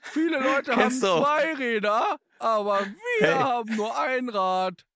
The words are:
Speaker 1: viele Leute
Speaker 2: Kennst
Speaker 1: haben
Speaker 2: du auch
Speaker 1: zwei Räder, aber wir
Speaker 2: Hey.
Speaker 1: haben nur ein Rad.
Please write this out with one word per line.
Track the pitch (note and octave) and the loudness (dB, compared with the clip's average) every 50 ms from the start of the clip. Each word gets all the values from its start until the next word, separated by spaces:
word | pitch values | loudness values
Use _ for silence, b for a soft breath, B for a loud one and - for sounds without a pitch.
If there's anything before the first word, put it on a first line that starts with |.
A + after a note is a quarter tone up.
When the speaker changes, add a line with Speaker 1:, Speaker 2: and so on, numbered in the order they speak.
Speaker 1:
viele | - - - D4 D#4+ E4 D#4+ C#4 | -16 -6 -2 0 0 0 0 0
Leute | C4 C4 C4+ C#4 C#4 - B3 | 0 2 0 0 0 0 2
Speaker 2:
Kennst | A#3+ B3 - B3+ C4 | 2 2 2 2 0
Speaker 1:
haben | |
Speaker 2:
du | A#3 G3 | 0 2
auch | F3+ D#3+ C#3+ | 4 4 4
Speaker 1:
zwei | C#4+ D4 D4+ D4 D#4+ D#4+ | 2 2 2 0 -2 -2
Räder, | C4+ C4+ A#3+ A#3 G#3+ G3 G#3 G#3 A3+ D4 G#4 F#4+ D4+ _ _ _ _ | -4 -2 -2 -2 0 0 0 0 2 0 0 -2 -4 _ _ _ _
aber | - A3+ A3+ G#3+ G#3 G3+ G3+ G3 G3+ | -2 0 0 0 0 0 0 0 -2
wir | G3 G#3 F4+ G#4+ B4 A#4+ A4+ G#4+ - | -4 -8 -10 -6 -4 0 2 2 4
Speaker 2:
Hey. | - - | 4 2
Speaker 1:
haben | - - B3 A#3+ A#3 G#3+ A3+ | 2 0 0 -2 -4 -4 -4
nur | G#3+ G#3 A3 - - | -4 -4 -4 -2 -2
ein | - D4+ C4 B3+ B3+ B3 | -2 -2 -2 -2 -4 -4
Rad. | A3 G3+ F#3+ F#3 F#3 F#3 F#3 F#3 F3+ - _ _ _ | -2 0 0 0 0 0 -2 -4 -6 -8 _ _ _